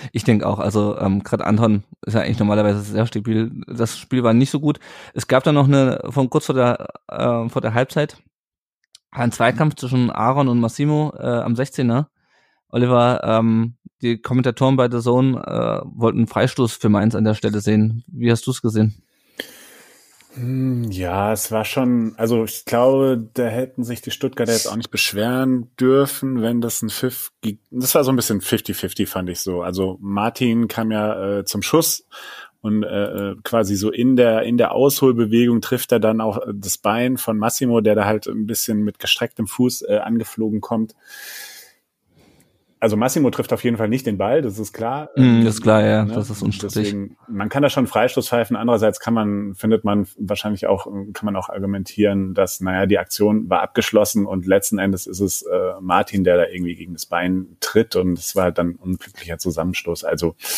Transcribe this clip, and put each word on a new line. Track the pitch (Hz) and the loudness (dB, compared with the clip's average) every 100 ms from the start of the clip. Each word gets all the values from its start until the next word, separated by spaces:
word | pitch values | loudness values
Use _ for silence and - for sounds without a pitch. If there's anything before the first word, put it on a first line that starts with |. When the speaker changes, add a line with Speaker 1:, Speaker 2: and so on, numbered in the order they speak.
| - | -8
Speaker 1:
ich | 117 | -4
denke | - 107 - | 2 2 2
auch. | 101 | -2
Also, | 107 104 104 104 | 0 0 0 0
ähm, | 98 98 | 0 0
grad | - 117 | -2 -2
Anton | - 107 113 101 - - - | 0 2 4 2 -2 -14 -4
ist | |
ja | 107 | -2
eigentlich | - 113 | 0 0
normalerweise | 104 104 104 104 | 2 4 2 2
sehr | 101 104 113 | -2 -2 0
stabil. | 110 107 110 113 - - | -2 -2 0 0 -6 -10
Das | 117 113 - | -4 -4 -4
Spiel | - 127 | -2 2
war | 120 | 4
nicht | 117 135 | 6 4
so | 143 | 2
gut. | 147 143 - - - - | 0 -2 -6 -20 -12 -8
Es | - | 2
gab | 131 | 2
dann | - 147 | 4 4
noch | 139 | 6
eine, | 139 131 - - | 6 4 2 -2
von | 131 131 | 0 2
kurz | 156 - | 0 0
vor | 131 | 2
der, | 123 120 - - - | 2 2 -6 -16 -12
äh, | - 123 117 113 | -2 0 0 -2
vor | 135 | -2
der | 113 | 0
Halbzeit, | 113 135 165 151 - _ _ _ _ _ _ _ _ _ | 0 0 0 -2 -6 _ _ _ _ _ _ _ _ _
einen | - 120 | -4 -2
Zweikampf | - 120 120 156 | 2 0 2 0
zwischen | - 127 127 120 | 0 -2 2 2
Aaron | - 113 135 135 | 2 0 2 2
und | 120 | 2
Massimo, | 117 - 147 151 151 - | 0 0 0 2 0 -4
äh, | |
am | 123 120 - 117 | -2 -2 0 -2
Sechzehner. | 135 - 120 120 151 _ _ _ _ _ _ | -2 0 2 2 -2 _ _ _ _ _ _
Oliver, | 123 123 123 120 123 | 0 4 4 4 2
ähm, | - 113 113 113 117 120 - - | 2 2 4 2 0 -6 -20 -6
die | 120 117 | -2 -2
Kommentatoren | - 127 127 117 131 131 | 0 2 2 2 2 4
bei | 123 | 2
The | 120 | 2
Zone, | 120 123 131 123 | 2 4 4 2
äh, | - - 113 - | -2 -2 0 -2
wollten | - - 117 101 | -6 0 2 2
einen | 113 | 0
Freistoß | 107 123 - 117 | 2 0 2 -2
für | - 113 | 2 2
Mainz | 104 110 110 | 4 4 2
an | |
der | 110 | 0
Stelle | 107 117 104 | 0 -2 -2
sehen. | 104 107 110 113 - | 2 2 2 0 -8
Wie | 131 117 | -2 2
hast | 117 - | 2 0
du's | 127 | -2
gesehen? | 117 107 110 104 _ _ _ - - - - - - _ _ _ _ - | 0 2 2 0 _ _ _ -16 -16 -16 -20 -20 -20 _ _ _ _ -10
Speaker 2:
Hm, | 123 131 131 123 117 | -6 -4 -2 -2 -4
ja, | 92 90 95 104 | -4 -2 0 0
es | 107 - | -2 -2
war | 110 107 | -2 -2
schon, | - 127 120 113 - | 0 2 2 0 -2
also | 113 117 | 0 0
ich | 110 - | 0 -6
glaube, | - 117 127 135 135 123 113 | -2 2 4 4 2 0 -4
da | - 120 | -4 -2
hätten | 113 127 - | -2 -6 -6
sich | 120 120 | -8 -6
die | - | -8
Stuttgarter | - 135 - 113 | -6 -4 -2 0
jetzt | 113 - | 0 -2
auch | 107 | -6
nicht | 117 | -6
beschweren | - - 101 113 127 131 127 120 - | -4 -2 0 0 0 2 0 -2 0
dürfen, | 127 135 139 - 135 127 | 4 6 4 -2 -4 0
wenn | 113 120 | 0 0
das | 117 - | -2 -4
ein | 113 | -6
Pfiff | - 127 - - _ | -4 -6 -6 -12 _
ge-, | 113 101 _ | -8 -8 _
das | 123 127 165 | -6 0 2
war | |
so | 131 | 4
ein | 131 | 2
bisschen | - 104 | 0 -2
fifty | - - - 98 | 0 -2 -2 -6
fifty, | 92 - 95 | -6 -4 -4
fand | 95 90 | -4 -6
ich | 87 | -6
so. | - 90 | -6 -4
Also | 87 90 95 92 | -4 -2 -4 -4
Martin | 98 101 110 - 123 113 113 | -6 -2 -2 0 0 0 -2
kam | - 110 | -2 -4
ja, | 107 107 110 98 101 | -2 -2 -2 -4 -4
äh, | 98 | -4
zum | 104 | -6
Schuss | - 151 160 - _ - - - - _ | 0 2 2 -4 _ -20 -18 -18 -20 _
und, | 107 107 | -2 -2
äh, | 104 101 101 98 101 | -2 -2 -4 -4 -6
äh, | 95 | -8
quasi | - 117 98 101 | -2 0 0 0
so | 107 | -2
in | - 123 127 | 2 4 6
der, | 120 110 | 6 4
in | 117 120 | 2 2
der | 117 | 2
Ausholbewegung | - 139 - 131 117 113 117 120 117 | 4 2 4 4 4 4 4 4 2
trifft | - 123 - | 0 -4 2
er | 117 | 2
dann | 110 110 | 4 2
auch, | 110 104 | -2 -4
äh, | - | -6
das | 101 98 - | -8 -6 -4
Bein | 104 113 127 123 | 0 0 0 -2
von | - 107 | -2 0
Massimo, | 110 - 127 117 | 0 0 2 4
der | 107 107 | 4 4
da | 101 | 2
halt | 110 - | 0 -2
ein | 107 107 | -6 -4
bisschen | 110 - 107 | -4 -2 0
mit | 104 - | -2 -4
gestrecktem | - - 120 - 110 | -2 -2 -2 -4 -4
Fuß, | - 123 - - | 2 0 0 -2
äh, | 104 | -2
angeflogen | 101 117 110 - 110 107 | 0 -2 -2 -4 -2 -2
kommt. | - 113 110 - - - - - - - - _ _ _ _ _ _ _ _ _ _ - | -2 -2 -4 -8 -20 -20 -16 -16 -16 -20 -20 _ _ _ _ _ _ _ _ _ _ -6
Also | 110 107 | -2 0
Massimo | 123 170 131 | -2 0 -2
trifft | - - | -2 -4
auf | 120 123 | -4 -2
jeden | 113 | -2
Fall | 110 | -2
nicht | 127 120 | -2 -4
den | 98 | -4
Ball, | 101 143 | 0 0
das | 131 101 | -2 -8
ist | 104 | -10
klar. | - 113 139 151 - | -8 -8 -8 -6 2
Speaker 1:
Mm, | 127 117 | 4 4
das | 113 110 | 0 0
ist | |
klar, | 117 107 | 4 4
ja, | 107 107 104 | 4 2 0
Speaker 2:
Ne? | |
Speaker 1:
das | 110 104 | -4 -6
ist | 104 | -6
unstrittig. | 104 104 101 104 | -6 -4 -6 -4
Speaker 2:
Deswegen, | 104 101 98 - - | -4 -6 -10 -14 -12
man | 101 104 | -6 -4
kann | 139 | 0
da | 147 | 0
schon | - 120 | 0 0
Freistoß | 110 123 - 117 | 2 2 0 0
pfeifen, | 120 113 107 | 0 0 -2
andererseits | 117 113 107 - | 2 2 2 0
kann | - | -2
man, | 113 104 101 104 | 0 0 -2 -6
findet | 95 107 110 | -4 0 2
man | 110 101 95 - | 2 0 -2 -6
wahrscheinlich | 101 101 107 101 - | -6 -4 -4 -4 0
auch, | 95 - 101 101 | -2 -4 -10 -10
kann | 98 107 | -8 -6
man | 98 | -4
auch | - | -6
argumentieren, | 101 98 98 92 - 104 98 95 | -6 -4 -4 -6 0 0 2 -2
dass, | 92 92 - | -2 -2 -2
naja, | 92 92 98 | -4 0 2
die | 98 | 2
Aktion | - - 104 107 87 | 0 0 2 2 0
war | 90 | -2
abgeschlossen | - - - 107 104 110 98 | 0 -2 2 2 2 0 -2
und | 95 90 | -2 2
letzten | 98 - 101 | 2 2 -2
Endes | 95 92 - | -2 -2 -6
ist | 92 | -4
es, | 98 - | -4 -4
äh, | - 92 92 95 | -4 -2 -2 -4
Martin, | 92 90 104 101 | 0 0 0 0
der | 90 87 | 4 4
da | 85 | 2
irgendwie | 90 87 82 | -2 -8 -8
gegen | 82 | -12
das | 82 - | -14 -6
Bein | 87 90 92 92 - | -4 -2 -2 -4 -10
tritt | - 107 117 95 | -2 0 2 0
und | 90 87 | 0 -2
es | - 101 | -2 0
war | |
halt | 90 85 | 0 0
dann | 87 | -4
ein | 87 | -4
unglücklicher | 92 92 - - 85 82 | -6 -8 -8 -16 -12 -6
Zusammenstoß. | 92 82 87 90 85 85 80 | -6 -4 -4 -4 -6 -6 -4
Also | 78 85 - - | -2 -4 -6 -8